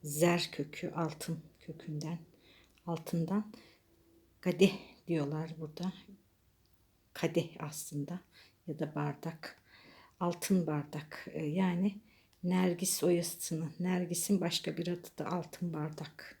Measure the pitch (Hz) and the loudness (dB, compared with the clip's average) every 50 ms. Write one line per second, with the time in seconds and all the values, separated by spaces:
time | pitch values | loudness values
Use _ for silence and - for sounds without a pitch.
0 | - 151 143 147 165 175 175 175 165 - - - - 151 - - - - - - | -8 -6 2 4 6 6 6 4 0 -2 -4 -6 -8 -6 -6 -8 -8 -6 -2 -2
1 | 170 156 156 - - - 165 160 - - _ _ - - 156 - - - 156 151 | -2 -2 -2 -6 -6 -6 -6 -6 -6 -14 _ _ -14 -14 -14 -12 -8 -6 -6 -4
2 | 147 156 170 165 - - - - _ - - - - _ _ - _ - 170 160 | -4 -4 -6 -6 -8 -14 -20 -20 _ -20 -20 -20 -20 _ _ -16 _ -4 -4 -4
3 | 165 - - 170 165 170 190 208 214 208 - - - - - _ _ _ _ _ | -4 -2 0 0 0 2 2 0 0 -2 -8 -18 -20 -20 -20 _ _ _ _ _
4 | _ _ _ - _ _ _ _ - 180 175 151 185 196 - - - - - - | _ _ _ -20 _ _ _ _ 0 0 6 8 8 8 8 4 -10 -14 -20 -20
5 | _ - 170 160 143 143 151 156 160 160 165 160 160 151 151 - 175 190 - - | _ 0 2 2 2 0 0 -2 -4 -4 -6 -8 -10 -10 -8 -4 -4 -4 -4 -6
6 | - - - - _ _ _ _ _ _ _ _ _ _ _ _ _ _ _ _ | -14 -20 -20 -20 _ _ _ _ _ _ _ _ _ _ _ _ _ _ _ _
7 | _ _ _ - - 165 160 175 156 - - - - 147 151 - - - - 147 | _ _ _ 0 0 2 2 2 0 0 -6 -8 -8 -8 -8 -8 -10 -6 -4 -4
8 | 143 - 175 185 - _ _ - - - _ _ _ - 156 156 160 147 151 147 | -4 -4 -6 -10 -10 _ _ -20 -20 -20 _ _ _ -10 -4 -4 -4 -4 -2 -2
9 | 147 147 143 - - 165 160 - - - - - _ _ - - - - - - | -2 -2 -2 -4 -6 -8 -8 -8 -12 -14 -14 -14 _ _ -20 -20 -20 -20 -20 -20
10 | - - _ _ 180 175 170 - - - 196 185 170 156 151 147 143 - - 151 | -20 -20 _ _ 0 0 0 0 2 4 4 4 4 4 2 0 0 -2 -6 -8
11 | 147 - - - - - - 156 160 151 151 185 190 180 175 175 190 208 196 - | -8 -8 -12 -12 -12 -8 -6 -4 -2 0 2 2 2 4 4 4 2 2 0 -2
12 | - - _ _ _ _ _ _ - 180 180 180 185 180 175 175 185 190 - - | -16 -18 _ _ _ _ _ _ -2 2 4 6 6 4 4 2 0 0 0 4
13 | - 170 175 170 170 170 - - - - 170 160 165 151 - - 175 185 185 180 | 4 6 6 6 4 0 -4 -6 -6 -4 -2 -2 -2 -4 -4 -2 0 2 2 2
14 | 180 170 175 170 - - 202 190 175 170 170 - - 175 160 170 170 165 175 175 | 2 0 0 -2 2 4 4 4 4 2 0 0 -2 -2 -2 -2 0 -2 -2 -4
15 | - - - - 151 - 160 180 160 - - - 180 175 160 156 151 156 151 - | -4 -14 -8 -6 -4 -2 0 -2 -2 -4 -6 -4 -4 -2 -2 -2 -2 -4 -4 -6
16 | 156 - - - - - - - | -10 -12 -12 -14 -18 -18 -18 -20